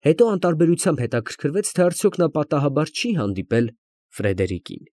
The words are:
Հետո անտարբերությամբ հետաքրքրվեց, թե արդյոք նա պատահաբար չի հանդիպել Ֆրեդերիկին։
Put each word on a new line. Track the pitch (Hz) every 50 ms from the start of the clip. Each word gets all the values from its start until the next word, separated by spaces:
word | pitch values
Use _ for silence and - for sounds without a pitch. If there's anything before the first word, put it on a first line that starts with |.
| _
Հետո | 147 160 - 233
անտարբերությամբ | 226 208 185 - 175 170 156 170 165 175 165 - 190 165 127 120
հետաքրքրվեց, | 113 - 120 113 - - _ - 143 147 196 - -
թե | - - 180
արդյոք | 180 170 - - 208 - -
նա | 175 156
պատահաբար | - 156 147 - - 143 143 147 135 139 156 -
չի | _ - - 240
հանդիպել | 220 165 110 101 98 92 90 _ 113 117 120 113 - _ _ _ _ _ _ _ _
Ֆրեդերիկին։ | - 101 101 98 90 98 90 95 87 _ - - - - _